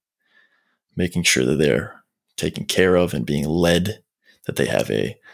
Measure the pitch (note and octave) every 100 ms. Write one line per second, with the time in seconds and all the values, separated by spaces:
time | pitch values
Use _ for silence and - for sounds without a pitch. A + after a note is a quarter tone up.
0 | _ _ _ _ _ _ _ _ _ -
1 | F2+ F2+ E2+ - B1+ D2 D2+ A#1+ G#2+ -
2 | _ _ _ - - - - - F#2 F2+
3 | F2 D#2 A#1+ D2 D2 E2 E2+ F2 F2+ -
4 | _ _ _ _ - - C2+ G1+ - G#1
5 | - - -